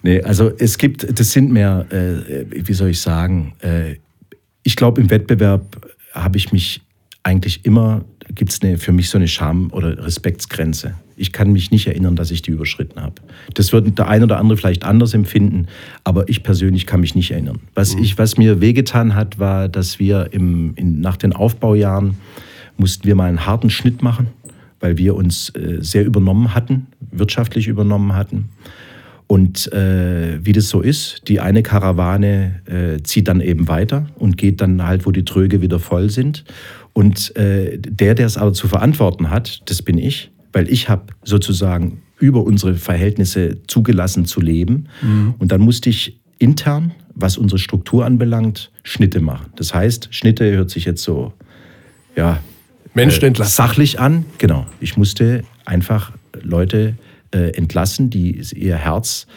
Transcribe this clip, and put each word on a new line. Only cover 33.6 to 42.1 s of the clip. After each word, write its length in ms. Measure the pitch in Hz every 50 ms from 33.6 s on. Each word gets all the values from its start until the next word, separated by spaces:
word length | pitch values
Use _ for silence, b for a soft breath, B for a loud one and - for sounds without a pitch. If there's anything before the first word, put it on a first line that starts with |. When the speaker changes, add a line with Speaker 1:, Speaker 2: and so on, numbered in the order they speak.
| 85
Speaker 1:
weiter 380 | 85 80 82 101 110 139 143 151 147 - -
und 180 | 113 101 87
geht 240 | - - 101 95 -
dann 240 | 98 92 92 90 87
halt, 220 | 85 92 92 90
wo 40 | 104
die 140 | 92 95 87
Tröge 340 | - - 95 95 95 95 95
wieder 200 | 87 90 90 85
voll 320 | - - 87 87 95 107
sind. 320 | 104 123 131 147 147 - - B B B B B B B B B _
Und, 420 | 107 101 104 95 - - - -
äh, 440 | - 104 98 98 98 95 87 - -
der, 340 | 101 - 104 - 104 101 117
der 140 | 117 120
es 100 | 110 -
aber 160 | - 104 101 95
zu 140 | - -
verantworten 640 | 101 101 87 - 139 151 - 107 92 87 - 85 76
hat, 360 | 85 90 - - - - _ -
das 100 | 95 92
bin 160 | - - 87
ich, 320 | 85 - 135 139 - - - _ _ _ _
weil 180 | - 95 87 -
ich 180 | 127 120 -
hab 280 | - 104 92 - - - _ _
sozusagen 800 | - 104 98 - - 95 87 98 92 90 87 87 87 - - _ _